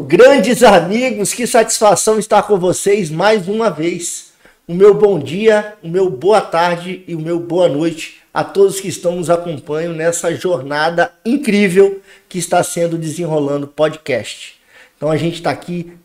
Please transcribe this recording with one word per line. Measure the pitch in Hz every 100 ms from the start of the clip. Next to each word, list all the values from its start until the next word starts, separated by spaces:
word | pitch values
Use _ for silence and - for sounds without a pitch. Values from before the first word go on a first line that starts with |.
| 135
grandes | 175 254 277 208 247
amigos, | 240 196 165 220 254 208 190
que | - 240
satisfação | 240 233 - 214 196 - 220
estar | 196 208
com | 190 202
vocês | 180 170 196 202 165
mais | 156 196 220 175
uma | 220 226
vez. | 151 165 180 - - - _ _ _ -
O |
meu | 175 202
bom | 202 208 175
dia, | 123 170 220 214 208 -
o | 165
meu | 175 190
boa | 127 170 214
tarde | - 165 175 175 175 185 -
e |
o | 165
meu | 160 170
boa | - 165 175
noite | 143 165 156 - - _
a | - 196
todos | - 196 -
que | 190
estão | - 175 175
nos | 160
acompanhando | 170 175 147 - 151 170 165
nessa | 160 170 180
jornada | 147 185 170 139 147 160 170 170 _ 226
incrível | 269 294 202 202 180 196 196 - - _
que | 180
está | 170 180
sendo | 196 - 170 165
Desenrolando | 160 143 170 156 139 143 139
Podcast. | - 156 151 - 120 107 - - _ _ _ - -
Então | 147
a | 156
gente | 165 165
tá | 165
aqui | 131 - 175 170 -